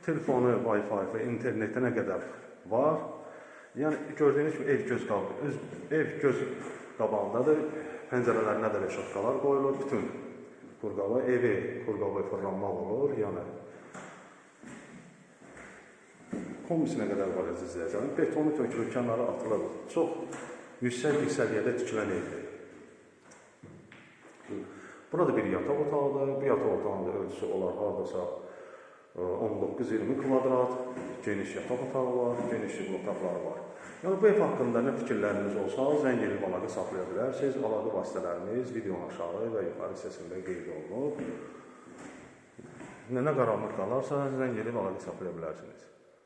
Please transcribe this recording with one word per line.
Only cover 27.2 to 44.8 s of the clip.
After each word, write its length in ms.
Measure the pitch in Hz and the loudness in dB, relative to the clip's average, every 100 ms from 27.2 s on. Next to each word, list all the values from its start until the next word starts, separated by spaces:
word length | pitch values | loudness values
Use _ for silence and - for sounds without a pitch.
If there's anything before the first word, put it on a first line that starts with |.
| 92 - 95 | -4 -4 -2
olar 300 | 95 90 - | 0 0 0
hardasa, 460 | 104 98 92 92 87 - - - - - - - - - | 0 0 -2 -2 -4 -6 -10 -14 -16 -18 -20 -20 -14 -4
e, 60 | |
on 400 | 90 92 113 101 | -2 0 0 0
doqquz 300 | 98 - 113 | -2 0 0
iyirmi 240 | 110 101 135 | 0 2 0
kvadrat, 500 | 135 131 131 127 123 - - - - - - | 4 4 6 4 4 0 -6 -6 -8 -6 -2
geniş 300 | 98 95 98 | -2 -2 -6
yataq 240 | - 127 131 | -2 -2 -2
otağı 280 | 135 127 123 | 0 2 2
var, 180 | 120 120 - | 2 0 0
geniş 280 | 113 101 - | -2 -2 -4
yığıl 160 | 95 92 | -4 -4
otaqları 420 | 95 92 92 87 78 | -2 -2 -2 -2 -4
var. 140 | - - - - - | -6 -10 -12 -14 -6
Yəni, 180 | 180 190 | -2 6
bu 60 | 208 | 8
ev 120 | 202 | 8
haqqında 400 | 156 - 120 117 | 4 4 2 4
nə 120 | 131 123 | 2 0
fikirləriniz 580 | - 107 101 101 101 101 | 0 2 2 2 0 0
olsa, 200 | 95 131 135 151 | -2 2 4 4
zəng 200 | 131 120 107 | 4 4 2
edib 200 | 101 98 | 0 0
əlaqə 220 | 90 92 - | -2 -2 -4
saxlaya 280 | 92 95 92 | -2 -4 -2
bilərsiniz. 480 | 92 127 - 139 123 107 | 0 0 0 0 0 0
Əlaqə 240 | 107 113 98 | 0 0 -2
vasitələrimiz 760 | - 95 90 87 95 120 123 | -2 -2 -2 -2 -2 -2 -2
videonun 380 | 113 101 87 85 | -4 -2 -4 -4
aşağı 400 | 92 85 92 113 110 | -6 -4 -2 -2 0
və 60 | 87 | -2
yuxarı 300 | - 87 - | -4 -6 -6
hissəsində 420 | - - 85 92 90 | -8 -10 -8 -6 -4
qeyd 240 | 87 78 78 | -6 -6 -8
olunub. 440 | - 107 147 - - - - - - - - - - - - - - - - - - - - | -6 -2 -2 -2 -6 -6 -10 -14 -18 -20 -18 -16 -16 -16 -18 -20 -20 -18 -18 -14 -16 -16 -4
Nə, 100 | 127 143 | 0 2
nə 80 | 135 | 4
qaranlıq 380 | 117 104 107 - | 4 2 0 -2
qalarsa, 460 | 98 127 135 143 139 131 | 0 0 0 -2 0 0
zəng 180 | 131 113 | -2 -2
edib 180 | 110 120 | -2 -2